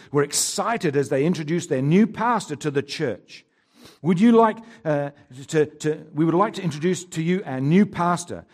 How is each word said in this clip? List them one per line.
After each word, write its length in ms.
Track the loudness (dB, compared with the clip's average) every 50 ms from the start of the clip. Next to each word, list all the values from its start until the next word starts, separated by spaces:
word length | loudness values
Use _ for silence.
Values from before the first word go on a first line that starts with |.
| -12 -2
were 120 | 0 0
excited 760 | 0 0 -2 -4 -4 -2 -4 -4 -4 -2 -2 -2 -2 0 0
as 140 | 0 0 0
they 160 | 0 0 2
introduced 420 | 0 0 -2 -2 -2 -2 -2 -2 -2
their 140 | -2 -2
new 240 | 2 4 4 4 4
pastor 500 | 2 0 -2 -2 0 -2 -2 -4 -6 -8
to 140 | -6 -6 -4
the 120 | -2 -4
church. 600 | -4 -4 -6 -4 -4 -4 -4 -6 _ -20 -20 -20 _ _ _ _ _ _ _ _ -20 -20 _ _
"Would 180 | -2 0 2 4
you 120 | 6 6
like, 260 | 8 6 6 4 2 -4 -12 -20 -20 -8 -4
uh, 260 | -2 -2 -2 -2 -6 -10 _ _ _ -20 -20 -10 -2
to, 180 | 0 0 0
to, 400 | 0 -4 -6 -4 -4 -4 -6 -10 -8 -2
we 100 | 0 0
would 100 | 2 2
like 200 | 2 2 0 -2
to 80 | -4
introduce 420 | -6 -6 -4 -2 -2 -2 -2 -2 -6
to 180 | -8 -8 -4
you 200 | -2 -2 -2 -2 -4
our 160 | -6 -6 -4
new 240 | 0 4 4 4 4
pastor." 600 | 2 0 -2 -2 -2 -2 -2 -6 -10 -12 -14 -14 _